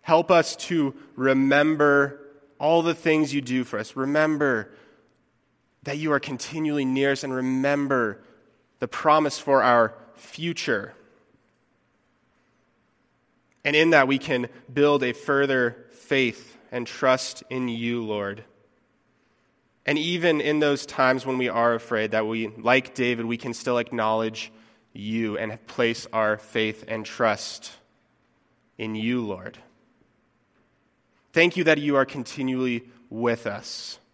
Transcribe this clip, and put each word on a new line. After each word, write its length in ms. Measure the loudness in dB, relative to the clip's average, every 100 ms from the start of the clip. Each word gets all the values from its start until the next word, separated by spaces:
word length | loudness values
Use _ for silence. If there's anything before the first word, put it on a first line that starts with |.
Help 300 | 4 2 6
us 260 | 4 4 -4
to 380 | -4 -2 -2 -4 -18 -2
remember 1040 | 2 2 4 4 2 2 4 4 2 -4 -20 -20 _ _
all 240 | 0 2
the 120 | 2
things 400 | -2 0 2 2
you 60 | -2
do 240 | -2 -4
for 140 | -4 -6
us. 180 | -8 -6
Remember 720 | -2 0 0 0 0 -2 -4 -16 _ _ _ _ _ _ _ _ _ _
that 140 | -10 -6
you 140 | 0
are 80 | 0
continually 640 | -2 -10 -8 -4 -2 0
near 260 | 0 2 0
us, 140 | 0
and 100 | -4
remember 880 | -4 -2 0 0 0 0 0 0 -4 -18 _ _ _ _ _
the 80 | -8
promise 540 | -2 4 4 2 -4
for 240 | 2 4
our 280 | 6 6 4 0 -20
future. 800 | -20 -20 -8 -6 -6 -2 -4 -4 -16 _ _ _ _ _ _ _ _ _ _ _ _ _ _ _ _ _ _ _ _ _ _ _ _ _ _
And 100 | 0
in 160 | 4 6
that, 160 | 6 6
we 120 | 2
can 280 | 0 -2 -2 -10 -8
build 300 | 2 4 4
a 100 | 0
further 640 | -4 0 2 2 2 0 -2 -20
faith 680 | -20 -2 0 0 -2 -18 -20 _
and 140 | -10 -10
trust 580 | 0 2 2 0 -12 -10
in 180 | -6 -4
you, 340 | -4 -4 -4
Lord. 400 | -4 -6 -6 -8 -16 _ _ _ _ _ _ _ _ _ _ _ _ _
And 140 | -4 -2
even 420 | 0 0 2 2
in 180 | 2 2
those 280 | 2 0 -4
times 400 | 0 2 2 -2
when 120 | -2
we 100 | -2
are 260 | 2 2
afraid, 380 | 0 -2 -2 0
that 140 | 0 -2
we, 220 | -4 -6
like 460 | -4 2 2 2
David, 320 | -4 -2 -2 -4
we 100 | -6
can 160 | -6
still 260 | -8 -2 -2
acknowledge 720 | -2 -2 0 0 -2 -6 -16 -16 _ _ _
you 460 | -14 -6 -4 -2 -4
and 260 | -6 -10 -16
place 400 | -2 0 0 -4
our 260 | -2 0 -2
faith 460 | -4 -4 -2 -4 -8
and 160 | -10
trust 680 | -10 0 0 0 -6 -14 -18 -20 _ _ _ _ _ _ _ _ _ _
in 160 | -8
you, 260 | -6 -4 -4
Lord. 380 | -4 -10 -12 -18 _ _ _ _ _ _ _ _ _ _ _ _ _ _ _ _ _
Thank 240 | 2 2 4
you 80 |
that 140 | 2 2
you 180 | 2 2
are 80 |
continually 800 | 0 -4 -10 -6 -4 -2 -2 -4 -8 _ _
with 360 | -4 -2 -2 -4
us. 520 | -8 -12 -14 -14 -18 _